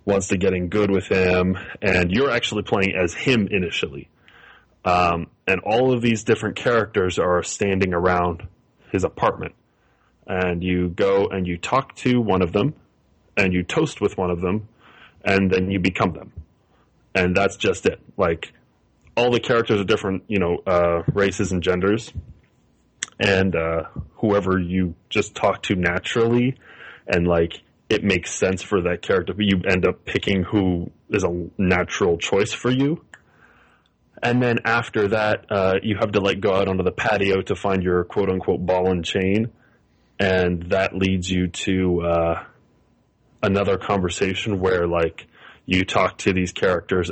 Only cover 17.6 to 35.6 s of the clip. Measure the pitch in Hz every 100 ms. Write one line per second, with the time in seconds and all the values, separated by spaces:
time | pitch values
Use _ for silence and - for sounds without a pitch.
17.6 | 104 90 - - - - 90 82 - _
18.6 | _ _ _ _ _ - 123 120 - 117
19.6 | 113 107 95 107 101 95 - 101 87 87
20.6 | - 87 87 85 82 98 98 92 92 92
21.6 | 82 90 95 113 - - - - _ _
22.6 | _ _ _ _ - - 104 95 95 82
23.6 | 82 82 78 - - - 107 101 92 92
24.6 | 87 92 90 82 - 85 - - 104 95
25.6 | - 98 87 90 - 120 113 120 123 127
26.6 | - - - - - 90 87 85 85 -
27.6 | _ _ - 107 98 92 - - 95 95
28.6 | - 101 87 87 - 98 - 92 104 95
29.6 | 92 92 90 - - 104 - 95 90 107
30.6 | 92 87 90 - - 107 92 87 85 -
31.6 | 95 90 90 - 95 85 - 98 - -
32.6 | 120 127 139 170 - - _ _ - _
33.6 | _ _ _ _ _ - 120 123 123 117
34.6 | 113 117 113 113 101 110 107 107 - 104